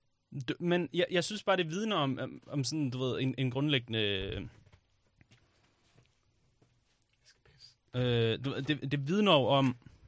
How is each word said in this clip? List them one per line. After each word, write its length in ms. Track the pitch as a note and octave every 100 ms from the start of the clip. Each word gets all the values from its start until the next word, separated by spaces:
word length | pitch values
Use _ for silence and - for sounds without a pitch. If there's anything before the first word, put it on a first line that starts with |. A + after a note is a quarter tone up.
| _ _ _ C#3 B2+
Du, 40 | -
men 300 | F3 F3 E3+
jeg, 120 | E3+ F3
jeg 120 | F3
synes 200 | E3 G#3
bare, 140 | - F#3
det 120 | E3
vidner 260 | F3+ A3 F#3+
om, 220 | C#3 A#2+
om, 200 | B2 C2 -
om 160 | C#3+
sådan, 260 | A#2+ D#3 C#3
du 100 | B2+
ved, 220 | C3 G2+
en, 140 | C3 C3+
en 140 | C3
grundlæggende... 480 | C3 D3 C3+ A#2+ A2+ G#2 G2 F#2+ G2+ A2 - - - _ _ _ _ _ _ _ _ _ _ _ _ _ _ _ _ _ _ _ _ _ _ _ _ _ _ _ - - _ _
Øh, 520 | - B2 A#2+ A2+ A2 C3
du, 140 | B2+
det, 320 | C3+ D3+ C#3
det 160 | C#3+ C3+
vidner 240 | G3 G#3
jo 120 | D#3 A2+
om, 300 | C#3 C3+ A#2+ - -